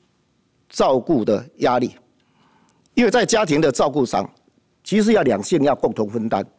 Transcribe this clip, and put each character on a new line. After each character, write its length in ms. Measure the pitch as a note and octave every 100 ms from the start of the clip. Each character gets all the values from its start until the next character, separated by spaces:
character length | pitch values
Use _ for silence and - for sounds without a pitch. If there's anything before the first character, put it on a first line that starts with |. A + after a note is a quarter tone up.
| _ _ _ _ _ _ _
照 300 | - F#3 C3
顾 240 | C#3+ C#3
的 240 | G#2+ G#2 B2 -
压 200 | C#3 B2
力， 180 | A#2 - _ _ _ _ _ _ _ _ _ -
因 100 | A#3
为 60 |
在 120 | A#3+
家 220 | F3+ G#3+ F3+
庭 160 | D3
的 100 | D#3+
照 160 | - D3
顾 160 | C#3+
上， 240 | A#2+ F#2+ - _ _ _ _ _
其 200 | - G#3
实 100 | G#3
要 80 | G#3
两 220 | C3+ G2+
性 180 | - E3
要 140 | C#3 B2+
共 180 | B2
同 160 | A2 G#2
分 180 | A2+ A2
担， 160 | G#2 -